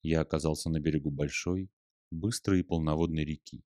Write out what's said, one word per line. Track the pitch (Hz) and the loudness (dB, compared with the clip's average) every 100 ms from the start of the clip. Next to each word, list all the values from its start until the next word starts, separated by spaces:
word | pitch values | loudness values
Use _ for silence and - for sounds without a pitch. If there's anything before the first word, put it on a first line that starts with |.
Я | 80 80 | 2 0
оказался | 76 80 78 78 82 | 2 0 0 0 0
на | 80 | 0
берегу | 76 73 73 | 2 0 -2
большой, | 69 73 - 90 92 95 _ _ _ _ | -2 -2 -2 -2 -2 -4 _ _ _ _
быстрой | 82 101 120 - 92 | -4 -2 -2 2 2
и | |
полноводной | - 85 78 78 85 78 76 | 2 0 2 2 2 0 -2
реки | 76 - 71 | -6 -10 -18